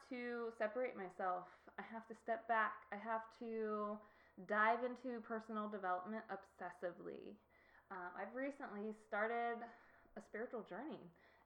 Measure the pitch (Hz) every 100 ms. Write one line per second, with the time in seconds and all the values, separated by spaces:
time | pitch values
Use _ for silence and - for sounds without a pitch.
0 | - 247 240 240 233 226 214 254 254 202
1 | 185 - 185 180 175 - - - 196 226
2 | - 220 - 226 - 226 214 - - 202
3 | 220 226 226 - 233 226 214 214 208 208
4 | - - - - 180 208 214 233 247 247
5 | 262 233 220 226 220 220 214 208 185 180
6 | 208 220 - 196 - - 180 - 180 170
7 | 175 - - 208 - - - - - 185
8 | 180 180 208 240 277 277 240 202 214 214
9 | - 208 220 233 233 226 233 - - -
10 | - 208 - 214 247 233 185 180 302 175
11 | 170 - - -